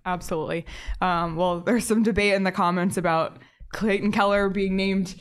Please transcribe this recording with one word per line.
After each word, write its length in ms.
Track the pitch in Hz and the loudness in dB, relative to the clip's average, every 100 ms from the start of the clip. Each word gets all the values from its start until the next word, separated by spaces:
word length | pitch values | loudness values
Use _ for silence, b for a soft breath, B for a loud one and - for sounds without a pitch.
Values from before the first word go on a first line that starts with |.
| 185 | -6
absolutely. 600 | 180 - 165 151 165 - B B B | -6 -4 -6 -4 -6 -8 B B B
Um, 340 | 180 170 170 160 | 0 0 -2 -2
well, 240 | 180 175 | -2 -2
there's 260 | 175 233 214 | 0 0 2
some 160 | 220 | 2
debate 320 | 220 202 202 | 2 2 2
in 100 | 196 | 2
the 80 | 190 | 2
comments 440 | 196 175 180 180 185 | 2 2 2 0 0
about 440 | 170 165 - - B B - | 0 0 0 -6 B B -12
Clayton 400 | - 214 202 208 | -4 0 2 2
Keller 340 | 208 202 202 196 | 2 2 2 2
being 300 | 196 190 190 | 0 0 0
named 380 | 190 196 175 - | 0 0 -2 -8